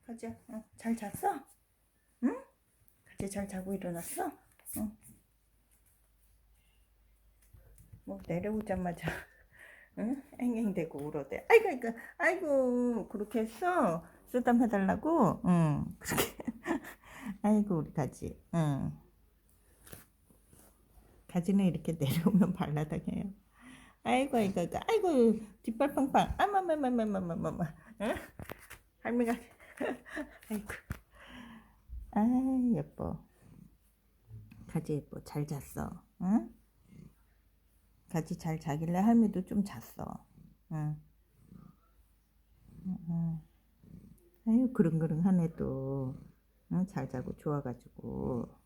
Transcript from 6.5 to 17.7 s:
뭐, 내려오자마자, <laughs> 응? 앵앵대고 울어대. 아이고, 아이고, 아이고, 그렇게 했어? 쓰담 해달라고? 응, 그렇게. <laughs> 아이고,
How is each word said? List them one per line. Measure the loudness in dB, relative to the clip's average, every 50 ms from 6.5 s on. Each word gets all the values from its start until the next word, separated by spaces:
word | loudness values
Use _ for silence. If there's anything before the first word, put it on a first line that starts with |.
| _ _ _ _ _ _ _ _ _ _ _ _ _ _ _ _ _ _ _ _ -20 -20 -20 -20 -20 -20 -20 -20 -20 -18 _
뭐, | -12 -12 -10 -6
내려오자마자, | -6 -4 -4 -2 -2 -4 -4 -2 -2 -2 -2 -2 -4 -4 -4 -6
<laughs> | -6 -6 -6 -12 -16 -20 -20 -20 _ _ -20 -20 -20 -20 -20 -20 _ _ -6
응? | -4 -4 -4 -4 -8 -16 -8 -2
앵앵대고 | -2 0 0 2 0 0 0 0 -2 -2 -4 -8
울어대. | -8 -4 -4 -4 -4 -4 -8 -8 4 8
아이고, | 8 8 8 6
아이고, | -4 -2 -4 -6 -6 -8 -14 -18 -8 -2
아이고, | 0 0 0 0 0 2 2 2 4 2 2 2 2 0 0 -2 -4 -6
그렇게 | -6 -8 -6 -2 -2 -2
했어? | -2 -2 -4 -2 0 0 2 4 2 2 2 -2 -6 -12 -20 -20 -16 -2
쓰담 | -2 0 4 4 6 6
해달라고? | 6 4 4 2 2 2 0 0 2 2 4 6 6 6 4 2 4
응, | 4 6 6 6 4 4 2 -2 -4 -8 -10
그렇게. | -6 -2 0 0 0 -2 -4 -8 -10 -10 -10 -8
<laughs> | -2 -2 -2 -2 -2 -8 -18 _ _ -20 -20 -12 -10 -10 -10 -2
아이고, | 2 4 4 4 4 2